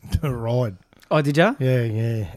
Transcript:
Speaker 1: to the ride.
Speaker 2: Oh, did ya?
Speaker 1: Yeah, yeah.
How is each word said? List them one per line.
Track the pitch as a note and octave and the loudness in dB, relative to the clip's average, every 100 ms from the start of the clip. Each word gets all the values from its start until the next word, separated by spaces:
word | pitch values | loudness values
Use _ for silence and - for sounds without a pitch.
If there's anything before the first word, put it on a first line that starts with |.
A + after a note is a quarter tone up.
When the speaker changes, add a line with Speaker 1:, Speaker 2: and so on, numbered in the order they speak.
| - | -6
Speaker 1:
to | - | -4
the | D3+ | -2
ride. | B2 A2+ B2 A#2+ F#2 _ _ _ | -4 -2 0 -2 -6 _ _ _
Speaker 2:
Oh, | D#3 | 0
did | D3 D3 | 2 4
ya? | F#3 C#4 | 2 2
Speaker 1:
Yeah, | C3 B2+ | 0 2
yeah. | A#2 G#2+ A#2 A2+ F#2+ | 0 -2 -2 -2 -6